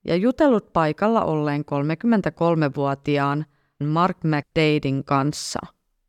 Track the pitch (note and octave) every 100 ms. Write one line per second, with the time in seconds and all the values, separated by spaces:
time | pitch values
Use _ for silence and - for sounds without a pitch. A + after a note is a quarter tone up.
0 | - E3+ A#3 C4 D4+ A3 - E3+ D#3 D3+
1 | G#3 A3+ E3+ D#3 D3+ C#3+ D3 C#3+ D3 D#3+
2 | A#3 A3 E3 - E3+ E3 D3 C#3 C#3 C#3
3 | - C#3+ C#3 D3 D#3 _ _ - C#3+ D#3+
4 | F#3 - D#3+ D3 - E3 D#3 D3+ C#3 C3+
5 | - C#3 C#3 - - - - _ _ _